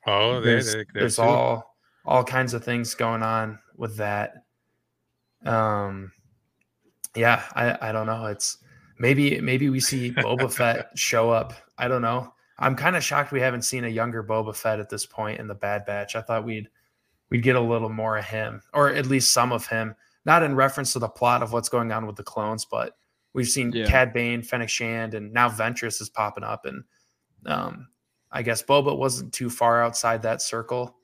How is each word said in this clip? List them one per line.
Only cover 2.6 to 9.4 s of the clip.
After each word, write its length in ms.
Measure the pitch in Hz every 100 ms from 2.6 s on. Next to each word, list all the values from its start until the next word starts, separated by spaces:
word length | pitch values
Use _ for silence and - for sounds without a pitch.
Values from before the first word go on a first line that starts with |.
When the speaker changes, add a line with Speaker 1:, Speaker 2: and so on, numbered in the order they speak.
| 117
Speaker 2:
things 300 | 120 117 -
going 280 | 117 113
on 360 | 110 113 110 107 _ _
with 220 | 117 104
that. 480 | 104 104 104 - _ _ _ _ _ _ _ _ _ _ -
Um, 680 | 117 110 104 101 98 95 _ _ _ _ _ _ _ _ _ - -
yeah, 280 | 117 113 - -
I, 340 | 120 - 110
I 40 |
don't 140 | 110 110
know. 200 | 113 113
It's 300 | 101 - - _ - _ _
maybe, 420 | 120 139 143 -